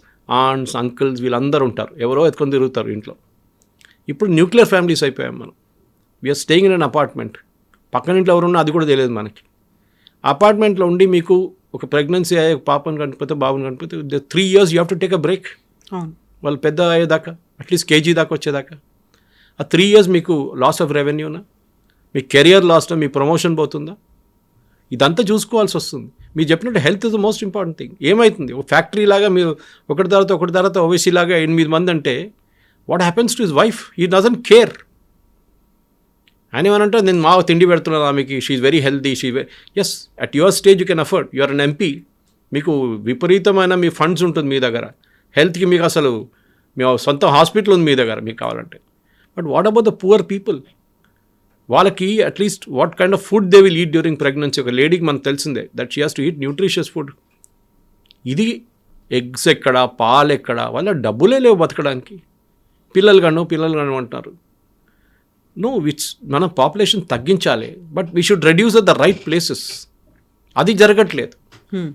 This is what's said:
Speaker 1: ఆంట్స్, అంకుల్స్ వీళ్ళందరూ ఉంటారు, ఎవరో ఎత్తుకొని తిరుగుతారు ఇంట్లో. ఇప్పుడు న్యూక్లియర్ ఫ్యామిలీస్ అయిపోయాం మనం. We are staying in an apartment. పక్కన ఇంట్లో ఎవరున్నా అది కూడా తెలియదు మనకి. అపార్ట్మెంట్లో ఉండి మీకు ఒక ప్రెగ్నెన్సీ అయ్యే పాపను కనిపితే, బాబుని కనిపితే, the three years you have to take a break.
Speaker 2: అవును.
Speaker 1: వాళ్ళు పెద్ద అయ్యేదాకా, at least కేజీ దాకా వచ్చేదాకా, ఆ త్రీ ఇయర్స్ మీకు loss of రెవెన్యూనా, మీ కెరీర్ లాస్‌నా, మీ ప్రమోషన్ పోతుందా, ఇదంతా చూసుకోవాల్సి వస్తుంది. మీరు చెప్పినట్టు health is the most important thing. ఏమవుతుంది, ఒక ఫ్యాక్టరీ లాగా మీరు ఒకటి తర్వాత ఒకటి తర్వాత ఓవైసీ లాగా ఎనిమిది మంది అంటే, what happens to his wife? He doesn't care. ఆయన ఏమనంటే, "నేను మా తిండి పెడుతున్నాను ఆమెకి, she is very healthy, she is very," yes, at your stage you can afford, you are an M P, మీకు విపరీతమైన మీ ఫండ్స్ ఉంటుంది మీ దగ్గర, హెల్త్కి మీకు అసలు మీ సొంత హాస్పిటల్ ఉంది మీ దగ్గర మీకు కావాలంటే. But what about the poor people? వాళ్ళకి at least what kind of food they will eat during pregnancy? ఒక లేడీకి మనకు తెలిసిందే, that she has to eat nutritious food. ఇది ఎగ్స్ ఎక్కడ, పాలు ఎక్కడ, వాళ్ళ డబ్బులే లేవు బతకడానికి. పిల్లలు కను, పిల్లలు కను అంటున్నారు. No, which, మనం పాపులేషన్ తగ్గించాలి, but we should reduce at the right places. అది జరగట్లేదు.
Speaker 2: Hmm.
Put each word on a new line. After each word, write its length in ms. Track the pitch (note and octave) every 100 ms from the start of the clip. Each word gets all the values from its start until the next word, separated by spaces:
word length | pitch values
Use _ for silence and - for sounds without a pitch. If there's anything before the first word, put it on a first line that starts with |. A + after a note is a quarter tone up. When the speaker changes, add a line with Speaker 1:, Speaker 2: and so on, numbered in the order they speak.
| _ _ - A#2+ C3
Speaker 1:
ఆంట్స్, 280 | C3+ B2+ B2+
అంకుల్స్ 400 | B2 A#2+ C#3 B2+ B2
వీళ్ళందరూ 380 | A#2+ C#3 D3 C3
ఉంటారు, 240 | A2 G#2+ - A#2+
ఎవరో 200 | C3 D#3+
ఎత్తుకొని 240 | C#3+ C#3+ C#3
తిరుగుతారు 360 | C3 C3 G#2+ G#2+
ఇంట్లో. 180 | - - _ _ _ _ _ _ _ _ -
ఇప్పుడు 160 | D3 G#3 D#3+
న్యూక్లియర్ 320 | F3 A#3+ A#3+
ఫ్యామిలీస్ 300 | F#3 F3 D#3+ C#3+
అయిపోయాం 260 | C3 B2+ B2
మనం. 120 | A#2 - _ _ _ _ _ _
We 80 | B2+
are 60 | C#3
staying 220 | - D#3+ F#3+
in 60 | F3+
an 60 | D3
apartment. 420 | D3 C3+ B2 A2+ - _ _ _ _ _
పక్కన 200 | B2+ - F#3
ఇంట్లో 120 | F#3 F3
ఎవరున్నా 240 | F3 F3
అది 60 | D#3 D#3+
కూడా 120 | D#3
తెలియదు 220 | C3+ B2+ A2+
మనకి. 220 | G#2+ - _ _ _ _ _ _ _ _ -
అపార్ట్మెంట్లో 500 | C#3+ G#3 G#3 G#3+ F#3+ F3+
ఉండి 140 | F3+ F#3+ F3+
మీకు 200 | E3 F#3 F3+ - _ -
ఒక 80 | C#3
ప్రెగ్నెన్సీ 400 | D3 D3 F3+ E3+ F3
అయ్యే 120 | D#3+ D3+ -
పాపను 300 | C#3+ D3+ D3+
కనిపితే, 320 | D3 C3 D3 D3+ C3+
బాబుని 180 | C3+ C3+
కనిపితే, 260 | C3 - E3 D3
the 80 | C#3+ -
three 160 | E3+ F#3+
years 160 | F#3+ F#3+
you 40 | E3
have 100 | E3+
to 60 | F3+
take 140 | F#3 F3+
a 20 | D3+
break. 180 | F#3+ - - _ _ _ F#3
Speaker 2:
అవును. 160 | E3 D#3+ _ _
Speaker 1:
వాళ్ళు 140 | D3 C#3+
పెద్ద 160 | D3+ D3+ F3
అయ్యేదాకా, 360 | E3+ E3 D#3+ D#3+ E3 _ -
at 60 | -
least 120 | F3 -
కేజీ 220 | D3+ D#3 E3+
దాకా 140 | D#3+ D#3
వచ్చేదాకా, 380 | D3+ C#3 C3+ D3+ _ _ _ _ _ _ _ -
ఆ 20 | C#3+
త్రీ 120 | E3+ G3
ఇయర్స్ 180 | G#3+ F#3 F3+
మీకు 180 | E3 D#3+ C#3 C3+
loss 160 | B2+ D#3+
of 60 | D#3+ D3
రెవెన్యూనా, 420 | C#3+ D3+ D#3 D#3 - _ _ _ _ _ _
మీ 60 | C#3+ B2
కెరీర్ 340 | C#3 D#3 F#3+ F3+
లాస్‌నా, 260 | E3 - E3+
మీ 60 | D3 C#3
ప్రమోషన్ 380 | C#3+ E3 F3 D#3+
పోతుందా, 340 | D3 D3 D3+ G3+ _ _ _ _ _ _ _ _ _ B2
ఇదంతా 260 | C#3+ E3+ G3+
చూసుకోవాల్సి 460 | G#3+ - A#3 G3+ E3+
వస్తుంది. 280 | - C#3 A2+ - - D#3
మీరు 120 | D#3
చెప్పినట్టు 280 | E3 A#3+ G#3+ C#3
health 180 | G3 A#3
is 40 | G#3+
the 60 | G3+
most 140 | G#3+ G3+
important 300 | G3+ F3 D#3+
thing. 120 | B2 - C#3
ఏమవుతుంది, 420 | G#3+ A3+ - C3+ A#2+
ఒక 80 | -
ఫ్యాక్టరీ 340 | D3 E3+ G3+ G#3
లాగా 180 | G3 G3+ F#3
మీరు 160 | F3 D3+ - _ -
ఒకటి 160 | D3 -
తర్వాత 180 | G3 F#3+ F3+
ఒకటి 160 | F3 F#3
తర్వాత 200 | F#3+ F#3 E3
ఓవైసీ 260 | F3 F3+ F3
లాగా 180 | F3 F3 D#3+
ఎనిమిది 260 | E3 D#3 D#3+
మంది 160 | F3+ E3
అంటే, 180 | C#3+ B2 G3 - _ _ _ _ -
what 120 | F3+ F3
happens 240 | E3+ A#3+ A#3+
to 40 | G#3
his 80 | C#3
wife? 200 | A3 - - -
He 80 | F3+ F#3
doesn't 240 | G#3 B3 -
care. 240 | A3 G#3+ - _ _ _ _ _ _ _ _ _ _ _ _ _ _ _ _ _
ఆయన 120 | B2 F#3+
ఏమనంటే, 280 | G#3 G#3 A3+ F#3+
"నేను 140 | F3+ D#3+
మా 60 | F#3 E3+
తిండి 180 | E3+ F3+
పెడుతున్నాను 340 | E3+ D#3+ D#3 D3
ఆమెకి, 260 | C#3 C3 C3+
she 80 | - C3+
is 40 | C3
very 100 | D#3+
healthy, 280 | C#3 C#3 C3+ C3
she 60 | C3
is 40 | B2
very," 100 | C3+ - _ -
yes, 100 | F#3+ - - -
at 80 | B2 C#3
your 100 | F#3 F#3+
stage 180 | G3 F#3+
you 60 | F#3
can 80 | E3+ D3+
afford, 200 | F#3 C3+ B2+
you 60 | C#3
are 60 | C#3+
an 60 | C#3+
M 40 | D3
P, 100 | F#3 C#3 - _ _ _ _ C#3
మీకు 160 | D3+ D3 B2+ A2 G#2
విపరీతమైన 640 | B2 E3+ F#3+ G3 G3 F#3 F3+
మీ 60 | E3+ D#3+
ఫండ్స్ 260 | D#3 E3+ F3+
ఉంటుంది 200 | D#3+ C#3+
మీ 60 | C3+ B2+
దగ్గర, 200 | A#2 A2+ - _ _ _ -
హెల్త్కి 280 | E3+ E3+ F3+
మీకు 120 | F3 E3
అసలు 240 | E3 C#3+ A#2 B2 _ _ _ _ -
మీ 80 | B2+ B2
సొంత 200 | - C#3 E3+
హాస్పిటల్ 380 | C#3+ E3 G#3+ G3+
ఉంది 120 | F#3 D#3+
మీ 60 | C3
దగ్గర 180 | A#2 A2 A2
మీకు 120 | -
కావాలంటే. 360 | A#2+ A2+ A2+ - _ _ _ _ _ -
But 80 | D#3+
what 120 | C#3 G3
about 140 | G#3+ A3
the 60 | -
poor 160 | F#3 G#3+ F3
people? 280 | G3 G3 D3+ - _ _ _ _ _ _ _ _ _ -
వాళ్ళకి 340 | B2+ F#3+ - F#3 G#3+ -
at 80 | -
least 200 | G3+ G3+ - C3
what 120 | E3 -
kind 120 | F#3 G3
of 40 | G3
food 160 | G#3 F#3+
they 80 | G3 F#3+
will 100 | D#3+
eat 80 | E3+ D#3+
during 200 | E3 D3+
pregnancy? 360 | C#3+ C#3 D3 C#3+
ఒక 80 | B2 B2
లేడీకి 260 | D3 F3 D#3+
మనకు 160 | C#3+ C#3
తెలిసిందే, 360 | C#3 D#3 B2+ - B2
that 120 | B2
she 60 | -
has 100 | D3 -
to 60 | C#3
eat 100 | D3+
nutritious 440 | C#3 C#3+ F#3+ F#3 D#3
food. 160 | E3 C#3 - _ _ _ _ _ _ _ _ _ _ B2
ఇది 160 | C#3 A3 A#3 - _ _ _ - B2
ఎగ్స్ 260 | B2 B2+ -
ఎక్కడ, 220 | C#3 C#3 B2+ B2+ -
పాలు 300 | A#2 C3 D3 C#3
ఎక్కడ, 200 | - A#2+ A#2 A#2
వాళ్ళ 200 | F#3 F3 A2
డబ్బులే 340 | G#2+ F#3+ C4+ B3
లేవు 120 | G3+
బతకడానికి. 520 | D#3 - C#3+ C3 - G3 _ _ _ _ _ _ _ F#3
పిల్లలు 260 | G#3 F#3+ E3+
కను, 180 | D#3+ E3+
పిల్లలు 240 | E3 D#3+ D#3
కను 140 | C#3+ C3+
అంటున్నారు. 300 | A#2+ B2 - - _ _ _ _ _ _ _ _ _ _ _ -
No, 40 | A3 B3+
which, 180 | D3+ D3 - - F3+
మనం 160 | C#3 F3+ E3+
పాపులేషన్ 400 | C3 G3+ G3+ G#3 -
తగ్గించాలి, 580 | A#2+ C3 F#3 E3 A#2 A2+ - E3 D#3
but 100 | F3 E3+
we 60 | E3+
should 160 | G3+ D#3
reduce 260 | D#3+ A3+ G#3+
at 60 | F#3+
the 80 | D#3
right 160 | D3+ G3+ -
places. 340 | E3 E3+ C3 - - - _ _ _ _ _ _ -
అది 120 | E3+ G3+
జరగట్లేదు. 520 | G#3 G#3 G3 D3 A2+ - _ - _
Speaker 2:
Hmm. 120 | F#3+ E3